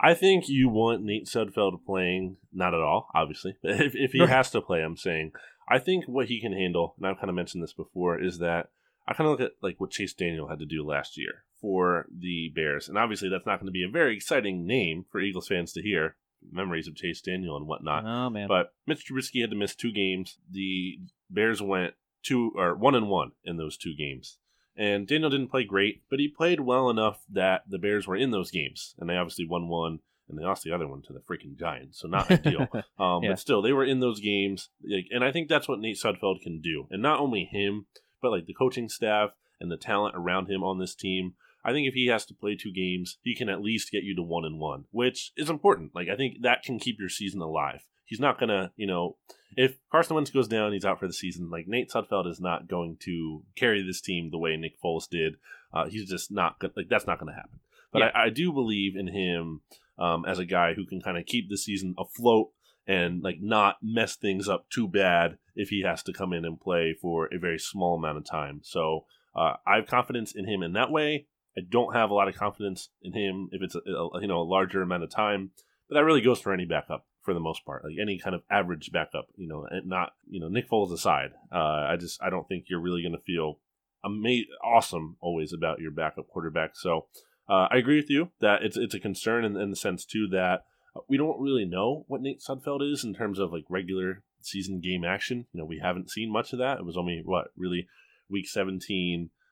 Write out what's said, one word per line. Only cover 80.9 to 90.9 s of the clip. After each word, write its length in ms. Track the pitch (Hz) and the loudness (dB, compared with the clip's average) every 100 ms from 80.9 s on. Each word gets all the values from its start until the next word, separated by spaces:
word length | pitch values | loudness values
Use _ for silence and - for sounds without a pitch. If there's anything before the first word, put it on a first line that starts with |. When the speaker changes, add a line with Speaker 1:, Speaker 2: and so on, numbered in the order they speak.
Speaker 1:
aside. 380 | 87 - 73 67 - - | 0 2 2 0 -10 -4
Uh, 340 | 87 78 76 71 | 0 2 2 0
I 80 | 85 | -2
just, 200 | 85 - | -4 -6
I 80 | 92 | -4
don't 180 | 90 - | -4 -4
think 160 | 90 - | -8 -6
you're 120 | 87 | -4
really 220 | 87 87 | -2 -2
gonna 160 | 85 82 | -4 -6
feel 420 | - 85 78 76 _ _ _ _ | -4 -2 -2 -6 _ _ _ _
ama-, 420 | 101 104 110 123 - - | -8 -2 0 0 -2 -6
awesome 520 | 113 117 - 87 80 90 | 4 6 4 -2 -6 -6
always 320 | 87 82 78 | -4 -2 -4
about 260 | 82 82 78 | -2 -2 -2
your 100 | 80 | -4
backup 360 | 76 78 - - | -2 -4 -4 -10
quarterback. 460 | - 80 80 78 | -6 -2 -2 -2
So, 320 | - 92 80 - - _ _ - | -2 0 0 -2 -16 _ _ 2
uh, 200 | 98 92 | 4 6
I 60 | 127 | 4
agree 200 | 123 151 | 6 4
with 140 | 147 | 4
you 200 | 143 180 - | 0 0 2
that 220 | 104 104 | 4 6
it's, 140 | 107 107 | 2 -2
it's 180 | 110 | -4
a 60 | 98 | -4
concern 440 | 104 92 113 117 | -6 -4 0 0
in, 120 | 110 101 | 0 0
in 140 | 101 | -4
the 60 | 95 | -2
sense 280 | 101 90 | -4 -4
too 220 | - 110 104 | -4 -2 0
that, 360 | 92 90 92 - _ _ | 2 2 0 -4 _ _